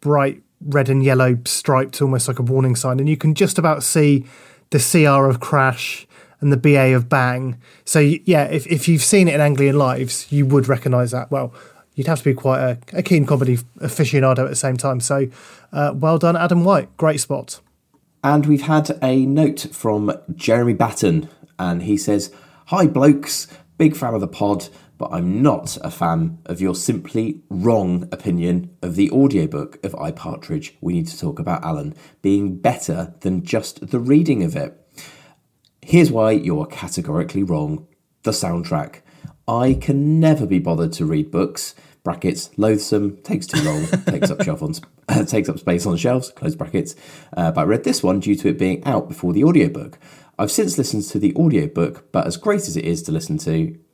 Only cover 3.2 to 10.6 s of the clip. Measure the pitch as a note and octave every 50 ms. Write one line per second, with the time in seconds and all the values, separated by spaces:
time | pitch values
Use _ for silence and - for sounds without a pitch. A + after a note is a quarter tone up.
3.2 | - D#3 D#3 D3 G3 F3+ - - D#3+ E3 D#3 C#3+ C3+ - - E3 D3+ D3 C#3+ C3+
4.2 | B2 - - - - - - _ _ _ - C#3+ A#2 - - F3 D3+ D3 C#3 C#3
5.2 | C#3 C3+ C3 A#2+ - - - C#3+ C3+ C3 B2 - - - - - - _ _ -
6.2 | - _ _ _ - C#3+ C#3 C3 A#2+ D3+ C#3+ C#3 C3 C3 C3 B2+ A#2+ B2 - C#3
7.2 | B2+ B2+ B2 B2+ C3 C3 A#2+ A#2+ _ _ - _ _ - - D#3+ D3+ C#3+ D#3+ -
8.2 | - - F3+ D3+ C#3+ - D3+ D#3+ - - E3+ D3 - - E3 D3+ - - - G3+
9.2 | F#3 E3+ D3 D3 D3+ D3 D3 C3 C#3+ C#3 C3+ D3 C#3 B2+ B2+ B2+ C3 B2 - -
10.2 | - - D3 C#3+ C#3+ C3 C#3 C#3+